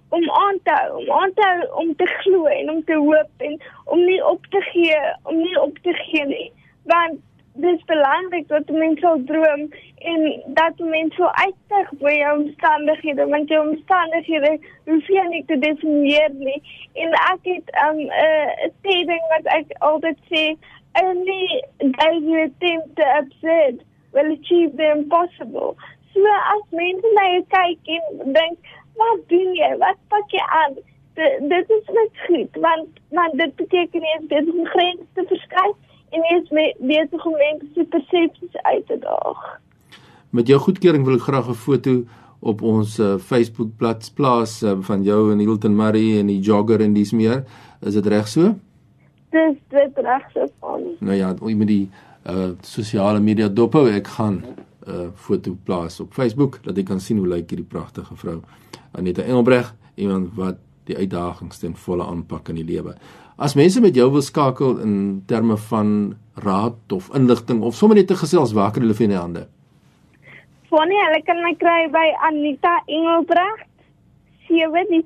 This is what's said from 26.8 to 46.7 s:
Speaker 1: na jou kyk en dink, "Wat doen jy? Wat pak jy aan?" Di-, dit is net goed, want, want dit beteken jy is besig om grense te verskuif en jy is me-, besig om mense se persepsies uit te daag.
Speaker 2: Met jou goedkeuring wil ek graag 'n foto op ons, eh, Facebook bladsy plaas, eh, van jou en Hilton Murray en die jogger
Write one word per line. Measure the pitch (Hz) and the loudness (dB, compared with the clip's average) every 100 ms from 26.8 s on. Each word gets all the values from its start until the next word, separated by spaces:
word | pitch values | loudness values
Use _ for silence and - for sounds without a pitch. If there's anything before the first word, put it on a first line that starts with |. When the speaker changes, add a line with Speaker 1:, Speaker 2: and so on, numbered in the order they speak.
| 349 370 453 427 | -4 -2 2 4
Speaker 1:
na | 392 | 4
jou | 359 359 | 2 2
kyk | 381 359 349 - | 2 2 -2 -6
en | 320 320 285 262 | -8 -8 -8 0
dink, | 277 330 339 - - - - | 2 0 -4 -16 -20 -12 -2
"Wat | 453 440 - | 0 0 2
doen | 339 370 359 | 2 2 0
jy? | 294 269 | 0 2
Wat | - 392 - | 0 0 -2
pak | 415 415 | -2 -2
jy | 381 | -4
aan?" | - 320 311 262 - _ _ - | 0 0 0 -2 -18 _ _ -2
Di-, | 320 - 285 | 0 0 0
dit | 349 370 | 0 2
is | 440 427 | 0 0
net | 440 440 - - | 0 0 -2 -2
goed, | 339 208 - | 0 -2 -2
want, | 320 320 320 - - | 0 0 -4 -16 -8
want | 311 339 269 | -2 -2 0
dit | 330 - | -4 -4
beteken | 359 359 339 339 | -2 -2 -2 -4
jy | 320 311 | -4 -6
is | 311 | -2
besig | 294 311 | -2 0
om | 339 330 | -2 -2
grense | - 359 349 349 | 0 0 -2 -12
te | - 370 | -8 -4
verskuif | 381 - 359 392 415 _ _ _ | -4 -4 0 0 -2 _ _ _
en | 320 330 | -4 0
jy | 349 | 0
is | 339 | 0
me-, | 302 311 - | 0 0 -2
besig | 254 302 311 330 339 | 0 0 0 -4 -4
om | |
mense | 311 285 302 294 | 0 0 0 -6
se | 339 | -4
persepsies | 330 339 - 359 330 - 349 - | -2 -2 0 0 0 -2 -14 -6
uit | - - - | -2 -2 -2
te | - | -6
daag. | - - - - - - _ _ _ - - - _ | -4 -4 -4 -8 -12 -18 _ _ _ -20 -20 -20 _
Speaker 2:
Met | 123 117 | 0 4
jou | 139 | 4
goedkeuring | 139 185 185 156 131 | 4 2 4 4 4
wil | 127 | 2
ek | |
graag | 117 135 120 | 2 -2 -2
'n | |
foto | 117 127 135 135 127 117 - - - | -4 0 0 2 0 0 -12 -20 -10
op | 120 104 | -4 -2
ons, | 113 110 107 107 | 0 0 0 0
eh, | 104 98 | 0 0
Facebook | 92 127 113 113 113 110 | 0 0 0 -2 -8 -4
bladsy | 117 113 - | -4 -4 -8
plaas, | - 139 120 113 - | -2 2 2 0 -4
eh, | 110 98 | -2 -2
van | 95 101 | -2 -2
jou | 98 104 107 | 2 2 4
en | 104 | 2
Hilton | 104 107 110 104 | 2 0 0 2
Murray | 107 107 110 107 | 2 2 2 2
en | 101 | 2
die | 98 | 0
jogger | 98 104 104 | 2 2 4